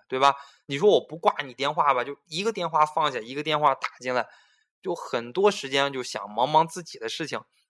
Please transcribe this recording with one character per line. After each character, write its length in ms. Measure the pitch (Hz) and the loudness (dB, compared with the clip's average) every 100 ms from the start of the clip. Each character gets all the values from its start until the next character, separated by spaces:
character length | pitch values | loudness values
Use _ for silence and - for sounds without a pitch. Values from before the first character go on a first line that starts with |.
| _ | _
对 100 | 131 | 4
吧？ 160 | 139 135 - _ | 4 4 -6 _
你 140 | - 139 | -8 2
说 100 | 208 | 4
我 180 | 151 - | 4 2
不 120 | 160 | 0
挂 180 | 202 - | 0 0
你 100 | 143 | -8
电 220 | 120 139 | -4 -4
话 180 | 156 147 | 2 2
吧， 100 | 127 | 2
就 140 | 127 143 | -2 -8
一 180 | _ 156 | _ -4
个 80 | 208 | -4
电 200 | 214 170 | -4 -2
话 160 | 156 151 | 2 2
放 260 | - 151 | 2 0
下， 60 | 127 | -2
一 160 | 110 | -6
个 80 | 139 | -6
电 180 | 151 151 | -2 2
话 140 | 151 | 2
打 160 | 135 - - | 2 -4 -8
进 140 | 123 | -2
来， 120 | 127 110 - _ _ _ _ | -2 -2 -10 _ _ _ _
就 140 | 190 | -8
很 360 | 170 - 123 120 | -6 -4 -6 -4
多 200 | 143 202 | 2 2
时 180 | 190 135 | 2 -2
间 240 | 139 139 | 0 0
就 100 | 135 | -2
想 280 | 120 107 101 | -6 -8 -8
忙 180 | 107 135 | -2 4
忙 180 | 156 165 | 4 2
自 160 | 180 | -2
己 160 | 165 - | -14 -12
的 120 | 113 | -10
事 160 | - 156 | -8 -6
情， 180 | 113 - _ _ | -8 -10 _ _